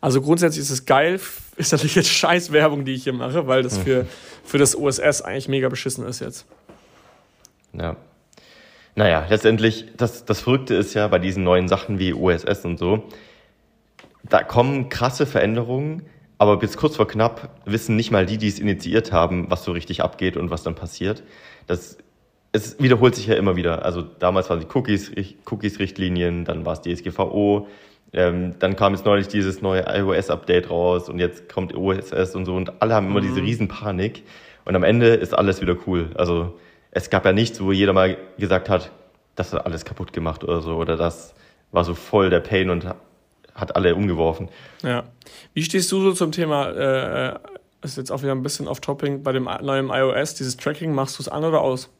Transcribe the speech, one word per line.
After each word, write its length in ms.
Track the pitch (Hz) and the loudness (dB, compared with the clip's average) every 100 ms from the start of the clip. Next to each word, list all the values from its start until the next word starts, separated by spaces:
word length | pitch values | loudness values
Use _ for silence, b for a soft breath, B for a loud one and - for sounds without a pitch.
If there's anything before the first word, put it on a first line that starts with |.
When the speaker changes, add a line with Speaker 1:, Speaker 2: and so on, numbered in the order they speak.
Speaker 1:
Also 220 | 147 131 | 2 2
grundsätzlich 400 | 139 165 170 156 | 2 2 2 0
ist 80 | 139 | -6
es 160 | 131 - | -6 2
geil, 340 | 135 160 185 - - | 4 4 0 -6 -16
<laughs> 180 | - - | -20 -6
ist 160 | 151 | 0
natürlich 220 | 156 151 180 | 2 2 2
jetzt 120 | - | 2
Scheißwerbung, 800 | - 170 175 175 151 156 147 135 | 2 4 2 4 4 4 2 -4
die 60 | |
ich 100 | 131 | -4
hier 80 | 139 | -4
mache, 340 | 127 123 147 139 | -4 -2 -2 2
weil 160 | 131 | 2
das 140 | 127 101 | 2 0
für, 280 | 92 127 | 2 0
Speaker 2:
Mhm. 40 | 95 B B B | 0 B B B
Speaker 1:
für 120 | - 143 | -4 2
das 160 | 139 | 4
O 140 | - 143 | 4 0
S 100 | 131 | 2
S 220 | 147 147 | 2 2
eigentlich 280 | - 123 127 | -2 -8 -2
mega 200 | 135 131 | 0 0
beschissen 380 | 131 - 123 120 | -2 -6 -6 -8
ist 140 | 123 | -8
jetzt. 260 | 120 120 - _ _ - b b b b b b b _ _ | -10 -14 -20 _ _ -20 b b b b b b b _ _
Speaker 2:
Ja. 220 | 92 85 78 - _ _ _ b b b b b | -10 -8 -8 -14 _ _ _ b b b b b
Naja, 320 | - 104 80 82 | 2 4 4 2
letztendlich, 580 | 107 110 110 110 110 - - | 4 4 6 4 0 -10 -2
das, 280 | 120 - | -2 -2
das 160 | - 104 | -4 -4
Verrückte 340 | - 131 131 | 2 0 2
ist 200 | 101 101 | 0 0
ja 140 | 107 104 | 0 2
bei 100 | 92 | 2
diesen 260 | 90 90 | 2 0
neuen 220 | 92 90 92 | 4 4 4
Sachen 320 | 95 - 101 | 0 -2 -2
wie 160 | 92 | -2
O 160 | 64 - | 0 2
S 140 | 85 | 0
S 200 | - 101 | 0 -4
und 140 | - 87 | -4 -2
so, 240 | 87 110 - B B B B B _ _ _ _ - _ - | 0 0 -2 B B B B B _ _ _ _ -20 _ 2
da 140 | 87 | 2
kommen 460 | - 117 127 139 135 | 4 2 4 2 -4
krasse 380 | - 123 131 139 | -2 -2 0 0
Veränderungen, 760 | - 98 113 113 127 147 160 - B B _ | 2 2 0 -2 -4 -4 -8 -12 B B _
aber 180 | 104 101 | 4 4
bis 220 | 104 - | 2 0
kurz 180 | 156 151 | -2 0
vor 100 | 107 | -2
knapp 440 | 104 117 117 - - - | 2 0 0 -16 -16 -4
wissen 280 | 107 - | -4 0
nicht 160 | 107 - | 0 2
mal 140 | 104 | 2
die, 140 | 92 107 | 2 0
die 100 | 104 | -2
es 100 | 98 | -2
initiiert 540 | 104 95 85 101 - | -2 -2 0 0 2
haben, 380 | 87 87 90 85 | 2 2 0 -2
was 140 | 90 | -4
so 80 | - | -4
richtig 300 | 87 - 95 | -6 -6 -4
abgeht 340 | - - 95 87 | -4 -2 -4 -2
und 140 | 87 | -6
was 120 | 80 | -6
dann 120 | - | -8
passiert. 480 | - 85 - 92 107 - B B B - | -8 -12 -6 -6 -6 -10 B B B -6
Das, 320 | 87 - - - _ _ _ _ | -6 -6 -20 -20 _ _ _ _
es 280 | 110 - - | -4 -4 0
wiederholt 340 | 131 123 123 | 4 8 6
sich 140 | 117 107 | 4 0
ja 80 | 110 | 2
immer 200 | 101 90 | 2 2
wieder. 280 | 87 82 | 0 0
Also 180 | - 87 | -2 -4
damals 480 | 85 - 90 95 92 | -8 -2 0 2 0
waren 100 | 87 | -4
die 60 | 78 | -2
Cookies, 380 | 139 131 101 - - | -4 0 -2 -2 -10
Rich-, 200 | 95 - - | -10 -12 -10
Cookies-Richtlinien, 920 | 107 104 - 95 - 92 90 87 87 | -6 -6 -4 -6 -4 -2 0 0 -2
dann 220 | 85 80 80 | -4 -6 -4
war's 160 | 80 | -6
D 100 | - | -6
S 100 | 85 | -6
G 80 | - | -6
V 200 | - 95 | -4 -2
O, 360 | 101 101 101 104 B B B _ | 2 2 2 -2 B B B _
ähm, 440 | - 90 87 90 87 | 0 0 0 -4 -2
dann 180 | 95 95 | -2 2
kam 160 | 101 | 2
jetzt 140 | 98 107 | 2 2
neulich 220 | 101 98 | 2 2
dieses 340 | 104 95 95 | -2 -2 -2
neue 240 | 98 92 - | -2 0 0
I-O-S-Update 800 | - 98 87 - 90 - 90 90 | -2 2 0 0 -4 2 2 2
raus 400 | 85 90 90 87 | 0 2 2 -2
und 100 | 87 | -2
jetzt 300 | 87 - - | -2 -4 -10
kommt 260 | - 92 | -6 -6
O 180 | - 95 | -2 -2
S 200 | 95 - | -2 -2
S 220 | - 92 | -2 -2
und 100 | 95 | -2
so 100 | 92 | -4
und 280 | 92 92 - | -2 -4 -2
alle 100 | 110 | 2
haben 120 | 113 95 | 2 2
immer 140 | 101 | 0
Speaker 1:
Mhm. 40 | |
Speaker 2:
diese 160 | 98 - | 0 -2
Riesenpanik 840 | 95 113 101 - 107 90 101 - - B B B - | -2 -2 -4 -4 -6 -2 -4 -6 -20 B B B -2
und 100 | 95 | 2
am 60 | |
Ende 320 | 92 117 117 | 4 6 6
ist 180 | 113 90 | 6 2
alles 300 | - 98 95 | 2 2 2
wieder 140 | 90 87 - | 0 -2 0
cool. 240 | 90 82 | -2 -2
Also 440 | 82 87 85 87 - B B B | -2 0 0 -2 -8 B B B
es 180 | - - | -6 -2
gab 160 | 95 | 2
ja 80 | 98 | 4
nichts, 300 | 98 113 - | 2 0 -2
wo 100 | 95 | 0
jeder 220 | 95 101 | 2 4
mal 240 | 95 95 92 - - | 4 4 0 -10 -8
gesagt 320 | 98 92 - | 0 0 0
hat, 220 | 92 - - _ _ _ | -2 -2 -20 _ _ _
"Das 180 | - 90 | -10 -6
hat 100 | - | -4
alles 220 | - 82 - | -6 -8 -10
kaputt 260 | - 87 | -12 -10
gemacht" 320 | - 82 78 | -6 -6 -6
oder 160 | - 85 | -4 -4
so 140 | 80 | -2
oder 220 | 82 80 82 | -4 -2 0
"Das 340 | 85 - - _ b b b | -2 -4 -18 _ b b b
war 140 | - | -2
so 100 | 85 | 0
voll 340 | 85 - 107 95 | -4 0 4 4
der 120 | 87 | 2
Pain 280 | - 98 92 | 2 0 0
und 160 | 87 | -2
ha-, 120 | 90 92 _ _ _ _ _ | -4 -12 _ _ _ _ _
hat 220 | - - - | -12 -4 2
alle 180 | 90 | 2
umgeworfen". 560 | 85 101 82 82 82 87 B B B | 2 0 2 0 0 -8 B B B
Speaker 1:
Ja. 220 | - 123 - _ B B B | -6 -6 -6 _ B B B
Wie 80 | - | -6
stehst 280 | 160 185 180 | -2 -2 0
du 120 | 190 | 2
so 100 | 190 | 2
zum 200 | 185 170 | 2 -2
Thema, 360 | 156 165 147 139 | 0 0 0 -2
äh, 600 | - 135 131 - 139 127 | -2 0 0 -2 -4 -4
äh, 60 | - - - _ _ | -6 -14 -20 _ _
ist 160 | 147 131 | -12 -10
jetzt 160 | 143 | -8
auch 100 | 139 | -4
wieder 100 | 139 | -2
ein 100 | 135 | -4
bisschen 260 | 131 - 139 | -4 -6 -8
off-topic, 520 | 131 - 143 147 139 | -8 -6 -4 -4 -4
bei 100 | 139 | -2
dem 160 | 131 127 95 | -2 -4 -6
neuen 240 | 139 135 135 | -2 -2 -2
I 140 | 127 | 0
O 100 | 131 | 2
S, 220 | 127 151 | 2 -2
dieses 240 | - 131 127 | -6 -8 -6
Tracking, 340 | - 151 165 | -6 -4 -4
machst 240 | 143 135 - | -2 -2 -6
du's 100 | 131 | -8
an 160 | - | -4
oder 180 | 156 156 | 0 2
aus? 260 | 135 127 - _ | 2 -2 -8 _